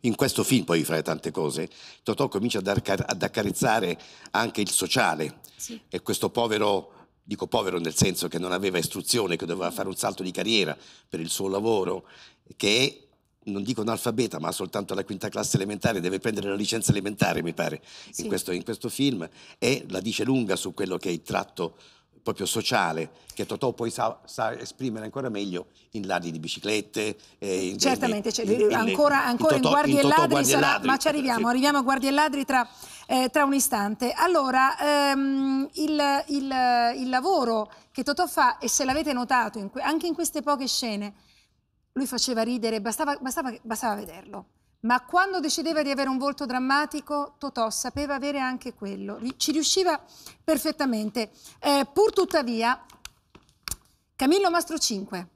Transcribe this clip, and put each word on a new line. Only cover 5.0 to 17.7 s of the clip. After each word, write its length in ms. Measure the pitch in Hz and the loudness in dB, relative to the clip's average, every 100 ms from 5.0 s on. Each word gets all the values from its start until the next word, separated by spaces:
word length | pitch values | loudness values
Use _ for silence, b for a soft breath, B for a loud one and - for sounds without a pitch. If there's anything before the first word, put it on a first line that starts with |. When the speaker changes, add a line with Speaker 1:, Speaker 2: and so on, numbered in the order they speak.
| 98 78 - - - - | 2 2 -4 -6 -20 -16
Speaker 2:
Sì. 240 | - 226 _ | -14 -14 _
Speaker 1:
E 120 | 90 | -8
questo 280 | - 98 101 | -4 -2 0
povero, 800 | - 117 107 104 98 - - - _ | 0 0 2 2 2 -2 -20 -20 _
dico 220 | - 101 90 | -12 -8 -2
povero 300 | 113 98 87 | 0 0 -2
nel 160 | 82 - | -2 2
senso 320 | 98 87 85 | 2 2 -4
che 100 | 82 | -4
non 120 | 90 | -2
aveva 260 | 90 98 90 | 0 0 0
istruzione, 560 | - 98 82 120 98 85 | -2 -6 -2 0 0 -2
che 80 | 85 | -2
doveva 260 | 87 87 | -4 -4
fare 160 | 95 95 | -4 -6
un 80 | 92 | -2
salto 280 | 101 92 | -4 -4
di 80 | 92 | -6
carriera 440 | 90 95 110 82 73 B B B | -4 0 2 2 -4 B B B
per 100 | 87 | -8
il 100 | 82 | -6
suo 180 | - 95 | -4 -2
lavoro, 580 | 98 110 107 90 92 B B B B _ - | 0 2 2 0 -4 B B B B _ -2
che 300 | 101 110 139 | 2 4 2
è, 200 | - _ _ _ _ - | -2 _ _ _ _ -8
non 140 | 101 | -6
dico 180 | 101 113 | -4 -2
analfabeta, 580 | 107 110 123 113 110 82 | -2 -2 -2 0 -2 -2
ma 120 | 80 | -6
soltanto 420 | 92 95 107 101 | -4 -4 -6 -4
alla 100 | 98 | -6
quinta 260 | 95 95 107 | -6 -8 -6
classe 260 | 107 104 - | -4 0 0
elementare, 420 | 98 104 123 101 | -2 -2 -2 0
deve 200 | 90 95 | -2 -2
prendere 300 | 117 107 101 | -2 -4 -4
la 60 | 98 | -2
licenza 360 | 104 113 - | -2 -2 0
elementare, 500 | 104 98 104 98 80 | 0 -2 -2 0 0
mi 120 | 82 | -4
pare, 280 | 80 82 | -4 -4